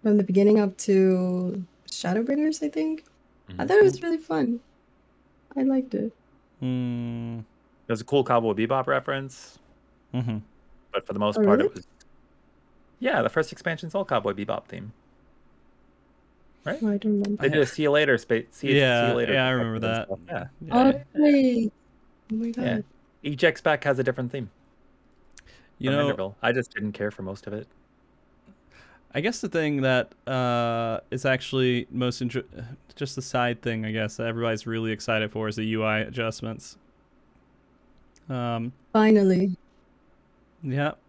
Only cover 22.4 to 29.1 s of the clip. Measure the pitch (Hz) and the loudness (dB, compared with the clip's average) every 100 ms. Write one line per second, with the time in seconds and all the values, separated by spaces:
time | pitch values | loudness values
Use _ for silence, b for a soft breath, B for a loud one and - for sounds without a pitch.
22.4 | 233 233 165 220 - _ _ _ 147 143 | -6 -4 -2 -2 -6 _ _ _ -8 0
23.4 | 170 160 175 147 143 131 131 123 123 139 | 0 2 0 0 0 0 0 -2 -6 -6
24.4 | 107 _ _ _ _ _ _ _ _ - | -10 _ _ _ _ _ _ _ _ -20
25.4 | b b b _ 127 143 143 135 95 104 | b b b _ -2 0 0 -2 -6 -4
26.4 | 120 120 117 110 104 101 104 - 95 98 | -2 0 -4 -6 -8 -4 -6 -6 -12 -10
27.4 | - 104 117 _ _ _ _ _ _ _ | -10 -10 -12 _ _ _ _ _ _ _
28.4 | _ _ _ b b b _ | _ _ _ b b b _